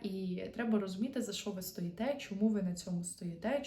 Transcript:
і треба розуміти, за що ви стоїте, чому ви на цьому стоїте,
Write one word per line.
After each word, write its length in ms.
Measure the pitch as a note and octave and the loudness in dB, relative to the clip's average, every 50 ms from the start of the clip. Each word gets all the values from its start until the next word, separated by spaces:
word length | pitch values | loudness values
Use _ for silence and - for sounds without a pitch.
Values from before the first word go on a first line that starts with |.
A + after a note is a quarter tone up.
| - | -2
і 400 | G3 F#3+ F#3+ F#3+ F#3 F3+ F3 F#3 F#3 - | -2 -2 0 0 0 -2 -2 -4 -4 -2
треба 260 | - A#3+ A3+ G#3+ G#3 | -2 2 4 4 4
розуміти, 420 | G3 F#3+ F#3 F#3+ A#3+ C4+ - B3+ | 4 2 0 0 -2 0 0 0
за 120 | G#3 G3 F#3+ | -2 -2 -2
що 180 | - - G#3 | -4 -2 -4
ви 100 | F#3 F#3 | -4 -4
стоїте, 540 | F#3+ - - - F3 E3+ E3+ - A3+ C#4 C#4+ C#4 | -6 -6 -4 -2 -2 -2 -2 0 0 0 0 0
чому 300 | - - G3+ G3 G#3+ A3 | -2 -6 0 4 4 4
ви 120 | G#3+ G3+ | 6 4
на 140 | F#3 F3+ F3 | 2 2 0
цьому 280 | - - F#3 F3 F3 F3 | -2 -2 -2 -2 -2 -2
стоїте, 580 | - - - F3+ F3 E3 - - A3+ C#4 C#4+ C4+ | -4 -6 -6 -6 -6 -4 -2 0 2 2 2 0